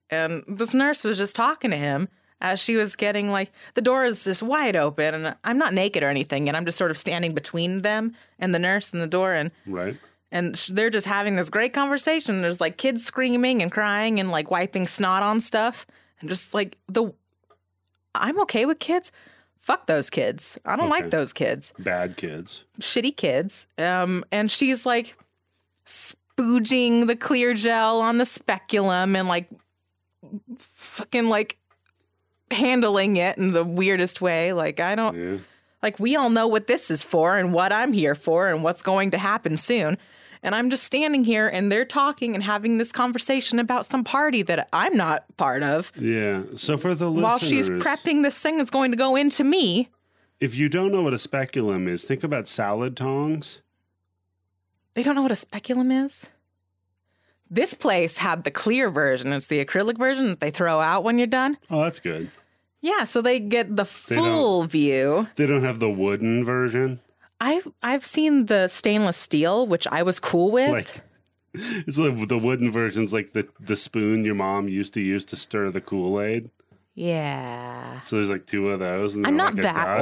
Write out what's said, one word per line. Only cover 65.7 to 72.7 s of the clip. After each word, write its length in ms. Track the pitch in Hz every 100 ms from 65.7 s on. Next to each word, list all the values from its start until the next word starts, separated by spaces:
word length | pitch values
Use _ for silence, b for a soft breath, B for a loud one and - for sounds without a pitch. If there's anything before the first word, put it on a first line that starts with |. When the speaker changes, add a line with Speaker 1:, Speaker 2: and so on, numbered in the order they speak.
| 113
Speaker 2:
the 100 | 113
wooden 540 | 98 98 101 113 117 120
version? 540 | 127 127 120 131 127 - b b _
Speaker 1:
I've, 260 | 247 330 381 -
I've 220 | 240 269 -
seen 400 | - 311 285 220
the 220 | 208 185
stainless 480 | - 202 208 202 170
steel, 500 | - 151 160 208 247
which 180 | 170 -
I 140 | 151
was 160 | 175 180
cool 300 | - 170 180
with. 200 | 233 269
Speaker 2:
Like, 300 | 285 - - - _ _ _ _
it's 440 | - 233 220 160 139
the, 140 | 156
the 260 | 120 107 120
wooden 320 | 113 127 120